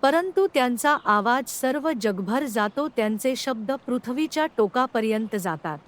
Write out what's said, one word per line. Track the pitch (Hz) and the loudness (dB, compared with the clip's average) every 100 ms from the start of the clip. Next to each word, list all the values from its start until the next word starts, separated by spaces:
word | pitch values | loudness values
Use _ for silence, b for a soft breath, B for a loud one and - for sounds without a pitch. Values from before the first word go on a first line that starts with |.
परंतु | 269 320 370 370 381 | 4 2 0 0 2
त्यांचा | 285 247 240 294 294 | 2 0 2 2 2
आवाज | - 208 202 254 262 | 4 2 4 0 -2
सर्व | - 262 285 302 269 | -4 -2 0 -2 0
जगभर | 214 190 190 247 | 0 -2 -2 -2
जातो, | 285 220 208 277 302 | -2 -2 -2 -2 -2
त्यांचे | - 214 214 262 262 | 0 0 0 -2 -2
शब्द | - 233 208 | -4 -4 -4
पृथ्वीच्या | 269 - 247 - 254 311 311 311 | -4 -2 -4 -2 -4 -2 0 -2
टोकापर्यंत | - 208 247 254 240 220 220 220 214 | 2 0 2 0 0 0 -2 -2 -4
जातात. | 180 160 170 151 | -4 -4 -6 -8